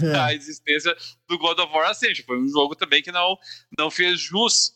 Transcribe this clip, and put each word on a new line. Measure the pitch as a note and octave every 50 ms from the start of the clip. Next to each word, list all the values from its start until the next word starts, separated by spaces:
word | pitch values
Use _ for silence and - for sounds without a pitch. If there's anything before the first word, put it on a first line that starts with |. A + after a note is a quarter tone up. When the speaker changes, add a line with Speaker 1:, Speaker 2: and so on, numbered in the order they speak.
| D#3+
Speaker 1:
É. | D#3 D3 D3
Speaker 2:
a | D3+ D3+ D3+
existência | D3+ C#3+ D3+ D#3 - - D3 D3 D3+ D3+ E3+ E3 - - - - _ _ -
do | F3 E3+
God | D#3 E3+ E3 F3
of | F3 D3+ D#3
War | D#3 D#3+ F#3
Ascension. | G#3+ - - A3 F3+ - -
Foi | - B2 B2+
um | C3 C#3
jogo | C#3+ D3 C#3+ C#3+ D#3
também | - F#3+ D3+ C#3+ D3+ D3+
que | F3+ F3+
não, | F3+ F3 F#3 F#3+ - - - - - - _ - -
não | D#3 D#3
fez | - - F3+ F3+ F3+ D#3
jus | - - E3+ G3+ A#3 A3 - - - - -